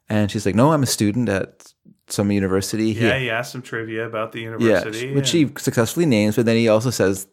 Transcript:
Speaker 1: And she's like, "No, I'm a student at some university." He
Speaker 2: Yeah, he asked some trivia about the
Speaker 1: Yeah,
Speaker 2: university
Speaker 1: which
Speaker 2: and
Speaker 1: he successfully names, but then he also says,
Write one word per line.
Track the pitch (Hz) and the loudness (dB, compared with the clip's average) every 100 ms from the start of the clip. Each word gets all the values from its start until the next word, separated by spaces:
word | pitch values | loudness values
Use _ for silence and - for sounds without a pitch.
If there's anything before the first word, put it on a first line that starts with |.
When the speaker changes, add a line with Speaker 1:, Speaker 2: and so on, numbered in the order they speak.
| - | -2
Speaker 1:
And | 107 101 | 0 0
she's | 110 | 0
like, | 98 | 0
"No, | 101 147 | 4 4
I'm | 151 | 4
a | 123 | 0
student | - 104 117 110 | 0 0 0 0
at | 95 - - - _ - _ - | -2 -4 -12 -20 _ -20 _ -6
some | - 101 | -2 0
university." | 101 95 95 - 110 110 | 2 2 0 0 -2 -2
He | 104 117 | 0 0
Speaker 2:
Yeah, | 135 | 0
he | 123 | -2
asked | 113 131 | -4 -6
some | 127 | -12
trivia | - 117 113 110 113 | -10 -10 -8 -8 -6
about | 110 113 | -6 -8
the | 117 | -8
Speaker 1:
Yeah, | |
Speaker 2:
university | 113 113 113 92 110 113 127 | -10 0 2 2 0 -6 -4
Speaker 1:
which | 139 135 | -2 0
Speaker 2:
and | 165 127 | 2 0
Speaker 1:
he | - | -2
successfully | 131 - 110 165 | -2 0 0 0
names, | 165 107 107 123 | 2 2 2 2
but | |
then | 113 113 | 2 2
he | 113 | 4
also | 110 127 | 4 2
says, | - 98 98 - | 0 0 0 -8